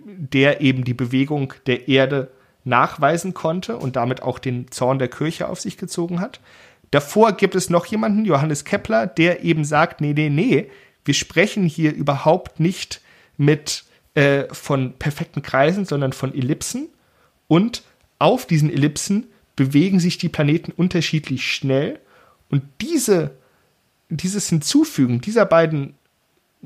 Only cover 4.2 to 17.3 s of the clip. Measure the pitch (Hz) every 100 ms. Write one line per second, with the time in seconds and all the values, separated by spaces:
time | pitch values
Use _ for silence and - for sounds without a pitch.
4.2 | 127 - 131 123 120 - 127 135 123 -
5.2 | 151 - - 180 196 - 180 - 170 175
6.2 | 226 - _ - - _ _ 147 - 208
7.2 | 226 214 190 185 180 170 - 214 220 202
8.2 | 214 139 156 143 - 202 - 220 208 -
9.2 | 170 170 170 156 147 147 - - 147 147
10.2 | 151 143 240 135 - - _ _ - 135
11.2 | - 160 214 214 175 165 151 147 143 135
12.2 | 156 180 - - 165 - - - _ _
13.2 | _ - 143 151 - - - _ _ 156
14.2 | 143 139 - 147 - 135 131 - 151 147
15.2 | 170 151 - 135 151 196 190 143 135 -
16.2 | 135 135 127 - - 247 320 _ _ _
17.2 | _